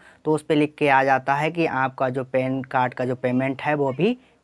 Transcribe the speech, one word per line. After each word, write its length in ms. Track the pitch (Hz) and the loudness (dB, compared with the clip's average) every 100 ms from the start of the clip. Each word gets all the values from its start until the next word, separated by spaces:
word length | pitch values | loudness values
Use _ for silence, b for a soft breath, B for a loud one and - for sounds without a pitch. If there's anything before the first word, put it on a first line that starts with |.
| B B - | B B -2
तो 60 | |
उस 120 | 156 | -2
पे 120 | - 151 | 2 2
लिख 200 | 147 - | 2 0
के 120 | 147 | 2
आ 140 | 135 | 4
जाता 300 | 135 131 131 | 4 2 0
है 180 | 139 156 | 0 0
कि 140 | 170 160 | -2 -2
आपका 440 | 131 131 131 131 | 0 -4 -2 -4
जो 140 | 127 | -2
पैन 380 | 127 131 131 131 | -2 -2 0 -4
कार्ड 300 | 131 131 127 | -2 0 0
का 120 | - 127 | -2 -4
जो 100 | 127 | -2
पेमेंट 440 | 127 123 135 131 | -2 0 -2 -4
है 120 | 147 151 | -2 0
वो 160 | 139 | 0
भी 240 | 127 190 247 b b | 0 -2 -2 b b